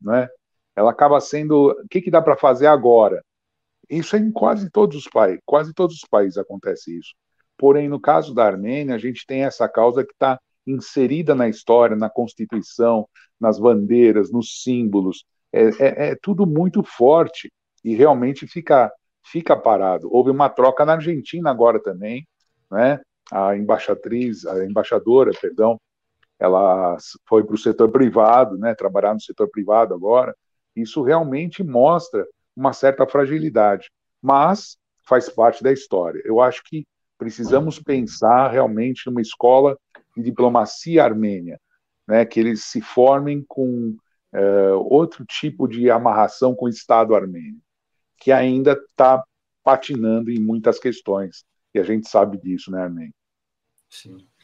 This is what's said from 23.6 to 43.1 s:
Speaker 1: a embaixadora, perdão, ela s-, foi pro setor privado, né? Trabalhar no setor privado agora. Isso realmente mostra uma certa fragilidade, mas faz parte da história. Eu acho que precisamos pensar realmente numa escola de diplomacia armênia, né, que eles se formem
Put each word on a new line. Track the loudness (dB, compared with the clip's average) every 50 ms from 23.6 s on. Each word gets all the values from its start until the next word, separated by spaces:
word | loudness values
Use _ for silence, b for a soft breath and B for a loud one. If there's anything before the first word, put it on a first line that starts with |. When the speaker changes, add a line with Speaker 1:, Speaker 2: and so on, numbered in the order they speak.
| -2 -2 -2 -2 -2 -4 -6 -6 -6 -8 -6 -6 -6 -6 -8 -10 -10
Speaker 1:
a | -8 -6 -6 -6
embaixadora, | -4 -4 -4 -4 -2 -4 -4 0 2 4 4 4 2 0 -4
perdão, | -8 -8 -2 0 0 0 -2 -4 _ _ _ _ _ _ _ _ _ _ _ -4
ela | -2 0 2 2 2 2 2 0 0 -4 -4
s-, | -6 -10 -16 -20 -18 _
foi | 0 2 2 2
pro | 0 -4
setor | -4 -2 -2 0 2 2 2
privado, | 4 2 2 2 4 4 4 6 6 4 4 2 -2 -6
né? | -6 -6 -4
Trabalhar | -4 -6 -4 -2 0 0 -2 -2
no | -4
setor | -8 -10 -6 -4 -4 -4
privado | -4 -6 -2 0 2 2 2 0 -2
agora. | -6 -2 0 0 0 0 -2 -6 _ _ _ _ _ _ _ -10
Isso | -10 -10 -8 -6 -4
realmente | 0 0 0 0 0 -4 -6 -6 -8 -8 -8 -10
mostra | -8 -2 2 4 4 4 4 2 -2 -6 -6 -8 -8 -8 -12 _ _ _ -8
uma | -4 -4 -4
certa | -2 0 0 0 2 2 0
fragilidade, | 0 0 0 0 0 -2 -4 -6 -2 0 2 2 2 2 -2 -6 -12 _ _ _ _ _ _
mas | 0 2 2 2 2 2 -2 -4 -8 -14 -20 _ _ _ _ _ _
faz | 0 0 0 0 -2
parte | -2 2 2 2 2 0
da | 0 -2
história. | -2 -2 -4 -4 -4 -4 -4 -4 -6 -8 -6
Eu | -2 0 2
acho | 2 2 0 -4 -12
que | -14 -14 -14 -14 _ _ _ _ _ _ -12
precisamos | -12 -12 -10 -8 -4 0 0 0 0 -2 -8 -8
pensar | -6 -4 -4 -4 -4 -6 -6 -2 0 2 4 2 2 0
realmente | 0 0 -2 -2 -2 -4 -4 -4 -6 -8 -8
numa | -8 -6 -6
escola | -6 -6 -4 0 2 4 6 6 4 2 0 -4 _ _ _ -20 _ _ -12
de | -10
diplomacia | -8 -6 -2 0 0 2 2 0 0 -2 -6 -12 -6 0 2 2 2
armênia, | 2 2 -2 -4 -4 -4 -8 -10 -14 -16 -18 _ _ _ _ _ _ _ _ _
né, | 0 2 2 2
que | 0 0 -2
eles | 0 0 -2 -6 -8
se | -10 -12 -12
formem | -12 -4 0 4 4 4